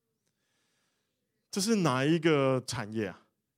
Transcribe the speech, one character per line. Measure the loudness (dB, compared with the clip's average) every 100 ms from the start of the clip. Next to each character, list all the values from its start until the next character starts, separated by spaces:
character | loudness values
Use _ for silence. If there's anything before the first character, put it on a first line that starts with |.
| _ _ _ _ _ _ _ _ _ _ _ _ _ _ _
这 | -6
是 | 0 2
哪 | 2 2
一 | 2 2
个 | 2 2 2 0 -4
产 | -10 -6
业 | -6 -6
啊？ | -8 _ _ _